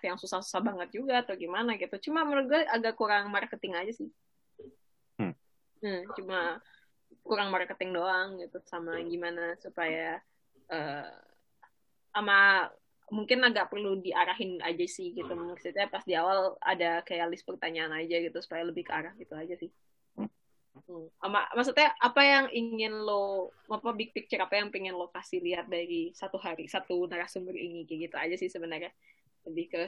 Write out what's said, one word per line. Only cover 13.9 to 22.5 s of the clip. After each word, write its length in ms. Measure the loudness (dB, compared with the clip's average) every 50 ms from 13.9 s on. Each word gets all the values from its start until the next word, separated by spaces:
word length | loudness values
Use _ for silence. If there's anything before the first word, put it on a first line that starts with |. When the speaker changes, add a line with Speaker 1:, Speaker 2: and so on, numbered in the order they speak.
| -2 -2
Speaker 1:
diarahin 640 | -2 0 4 4 4 4 2 -2 -2 -4 -4 -4 -2
aja 240 | -2 0 0 -2
sih 240 | -2 -2 -8 -8 -8
gitu. 240 | -6 -8 -6 -6 -6
Maksudnya 560 | -6 -6 -8 -10 -8 -10 -6 -2 -2 -2 -2
pas 160 | -2 -6 -2
di 80 | 0 2
awal 400 | 2 4 4 4 4 4 2 0 0 0
ada 400 | 0 2 4 4 2 2 0 -2
kayak 320 | -2 -2 -2 -2 -2 -2
list 80 | -6 -8
pertanyaan 480 | -10 -8 -6 -4 -4 -2 -2 -2 -2
aja 320 | -2 -4 -2 0 0 0 0
gitu 160 | 0 -4 -6
supaya 240 | -8 -6 -6 -4 -4
lebih 240 | -4 -4 -6 -4
ke 60 | -4 -4
arah 200 | -4 -4 -6 -12 -16
gitu 160 | -16 -14 -10
aja 240 | -10 -8 -8 -8 -8
sih. 160 | -10 -12 _ _ _ _ _ _ _ _ -10 -8 -8 -8 _ _ _ _ _ _ _ _ _ -20 -20
Hmm. 220 | -18 -16 -16 -16 -16 _ -8
Sama, 300 | -6 0 0 0 0 0 0
maksudnya 320 | 0 0 4 6 6 6 6 6 4
apa 220 | 2 4 8 8
yang 260 | 10 10 10 8 6 4